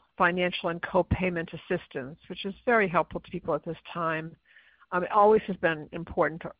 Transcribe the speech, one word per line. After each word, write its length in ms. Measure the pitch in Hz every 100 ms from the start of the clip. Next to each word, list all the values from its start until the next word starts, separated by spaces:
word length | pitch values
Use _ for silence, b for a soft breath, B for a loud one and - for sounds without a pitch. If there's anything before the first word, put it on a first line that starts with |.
| _ -
financial, 500 | 180 180 180 - 180
and 140 | 170
co-payment 680 | - 185 170 - 185 170 165
assistance, 640 | 165 - 180 - 147 127 160 -
which 160 | 180
is 100 | 196 196 -
very 240 | 233 190
helpful 320 | 170 156 175
to 100 | -
people 220 | 175 -
at 100 | 151
this 140 | 170 165 -
time. 420 | 175 165 160 160 160 b b b b b
Um, 120 | 180
it 80 | 175
always 300 | 214 208 214 -
has 80 | 185
been 320 | 170 156 151
important 480 | 170 165 - 151 160
to 100 | 165